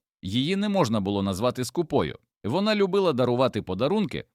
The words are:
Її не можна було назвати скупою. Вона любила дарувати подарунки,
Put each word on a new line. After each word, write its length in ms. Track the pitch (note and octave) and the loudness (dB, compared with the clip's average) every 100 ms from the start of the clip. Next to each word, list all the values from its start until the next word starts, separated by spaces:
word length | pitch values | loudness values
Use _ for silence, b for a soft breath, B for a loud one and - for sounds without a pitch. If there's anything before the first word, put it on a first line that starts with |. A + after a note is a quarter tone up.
| _ _ | _ _
Її 340 | F#2 A2 C#3+ G3 | -4 -2 0 0
не 140 | G#3 | 0
можна 320 | G3 C3 A2 | 0 2 0
було 220 | G2 G2+ | 0 0
назвати 420 | G2 F#2 B2 A#2+ B2+ | -2 0 -2 -2 -4
скупою. 520 | - E3 C#3 D#2+ - _ _ | -4 -2 0 0 -4 _ _
Вона 320 | G2 D#3 G#3 G#3+ | -4 0 0 2
любила 380 | G3 G3+ F#3 | 2 2 2
дарувати 480 | B2 B2 B2 B2+ G#2+ | 2 2 4 2 0
подарунки, 640 | - F#2+ C3+ G#3 D#3+ C#2 - | -4 -2 0 0 -2 -6 -10